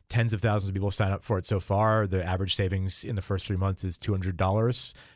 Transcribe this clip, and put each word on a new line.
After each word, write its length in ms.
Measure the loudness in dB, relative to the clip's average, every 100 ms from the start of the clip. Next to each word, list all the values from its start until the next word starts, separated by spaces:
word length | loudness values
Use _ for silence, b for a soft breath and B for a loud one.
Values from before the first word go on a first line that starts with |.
| -4
tens 260 | 0 2
of 80 | 2
thousands 260 | 2 2 0
of 60 |
people 160 | -2 -2
sign 200 | 0 0
up 140 | 0
for 140 | 0 -2
it 80 | 0
so 120 | -2
far. 480 | 0 2 4 4 2
The 160 | 0
average 320 | 0 -2 -2
savings 480 | 0 0 0 -2 -4
in 120 | -4 -4
the 60 |
first 240 | -2 -4 -2
three 100 | 0
months 260 | 0 -2
is 120 | -4 -4
two 160 | -2
hundred 240 | -2 -2 0
dollars, 580 | 2 2 2 0 -6 -10 B